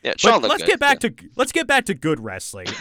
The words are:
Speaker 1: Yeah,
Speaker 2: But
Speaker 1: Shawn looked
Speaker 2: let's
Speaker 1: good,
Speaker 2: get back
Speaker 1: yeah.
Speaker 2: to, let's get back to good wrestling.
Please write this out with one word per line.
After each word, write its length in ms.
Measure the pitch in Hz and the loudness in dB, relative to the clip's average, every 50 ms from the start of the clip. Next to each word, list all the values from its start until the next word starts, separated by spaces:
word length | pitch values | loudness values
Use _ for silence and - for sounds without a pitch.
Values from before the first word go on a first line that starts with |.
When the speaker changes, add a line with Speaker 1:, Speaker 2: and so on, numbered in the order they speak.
Speaker 1:
Yeah, 80 | - - | -6 -6
Speaker 2:
But 100 | - - | -2 2
Speaker 1:
Shawn 120 | - 226 226 160 | 4 4 4 4
looked 60 | 113 - | 4 0
Speaker 2:
let's 120 | - - - | 0 2 2
Speaker 1:
good, 40 | 392 | 0
Speaker 2:
get 60 | 285 - | 0 2
back 220 | 285 285 269 - | 2 2 2 2
Speaker 1:
yeah. 60 | - 220 | -2 -4
Speaker 2:
to, 200 | - - - - - | -4 -8 -16 -8 -4
let's 160 | 233 277 - | -4 -4 0
get 140 | - 330 302 | -2 -2 0
back 200 | 233 277 254 240 | 2 2 2 2
to 80 | - 165 | 0 -4
good 260 | 127 147 160 151 120 | -2 0 -2 -2 -2
wrestling. 460 | 110 104 92 95 - - - 98 90 - - - | -4 -8 -10 -10 -10 -12 -12 -10 -10 -10 -8 -4